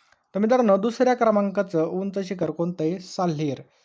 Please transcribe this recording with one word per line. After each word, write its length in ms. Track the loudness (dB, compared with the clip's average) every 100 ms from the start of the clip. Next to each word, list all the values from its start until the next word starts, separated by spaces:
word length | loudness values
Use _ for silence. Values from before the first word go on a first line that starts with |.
| _ _ _
तर 40 | -2
मित्रांनो, 380 | 2 4 4 4
दुसऱ्या 380 | 2 0 2
क्रमांकाचं 720 | 4 2 2 2 -2 -2 0
उंच 340 | 0 -2 -4 -4
शिखर 260 | -6 -4 -4
कोणतं 340 | -2 -4 -2
आहे? 140 | -2 -4
साल्हेर. 640 | -6 -4 -2 -2 -4 -6 -10 _